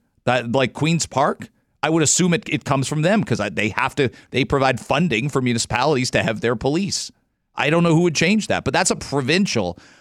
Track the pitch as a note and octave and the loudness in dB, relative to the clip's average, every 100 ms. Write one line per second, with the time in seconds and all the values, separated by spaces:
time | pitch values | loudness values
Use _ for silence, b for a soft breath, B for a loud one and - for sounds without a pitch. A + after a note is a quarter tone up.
0 | _ _ - B2 A#2+ C3+ B2+ - D#3 E3+ | _ _ -2 0 0 0 0 0 0 0
1 | - B2+ D#3+ - - _ _ _ D3+ E3 | 0 0 0 -2 -10 _ _ _ 0 2
2 | D3+ - F3+ E3 - D3+ - C#3 C3 D3+ | 2 2 2 0 -2 -6 -2 -2 0 0
3 | D#3+ A3 A#2+ G#2+ G2+ - G#2 G2+ C3 - | 2 2 0 -2 -2 -2 -2 -2 -2 0
4 | B2+ B B C#3+ - C#3+ C3+ B2 - C3+ | -2 B B -4 0 2 2 0 0 0
5 | F3 A2 C#3 C3+ B2+ A#2 - A#2+ C#3+ C3+ | 2 0 -2 -2 -2 -2 -2 -2 0 0
6 | C3 A2 G2 A2 A#2 A#2+ C3 D#3+ E3 - | 0 0 0 -2 -2 -2 -2 -2 -2 -6
7 | - - _ _ _ - C#3 E3 F3 D#3+ | -8 -16 _ _ _ -4 0 2 4 4
8 | F3 C#3+ E3 G#3+ - F#2 - E3 F#3+ - | 2 2 0 0 0 -2 0 0 0 -2
9 | - C#3+ B2+ F3+ G3+ A#2 F2+ - b b | -4 -4 0 0 0 -2 -4 -8 b b